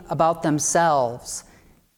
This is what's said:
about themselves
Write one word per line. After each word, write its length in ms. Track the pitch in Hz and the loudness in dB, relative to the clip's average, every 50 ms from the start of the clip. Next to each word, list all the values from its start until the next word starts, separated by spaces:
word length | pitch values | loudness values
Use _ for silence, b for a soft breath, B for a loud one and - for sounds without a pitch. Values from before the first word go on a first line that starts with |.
| - - | -4 -6
about 340 | 165 139 165 160 170 165 - | -2 0 2 2 0 0 0
themselves 1000 | 165 147 151 143 - - 170 170 165 151 139 127 117 120 127 - - - - - b b b b b b b b b _ | -2 0 0 0 0 2 2 2 4 4 2 2 0 -2 -8 -12 -14 -14 -14 -14 b b b b b b b b b _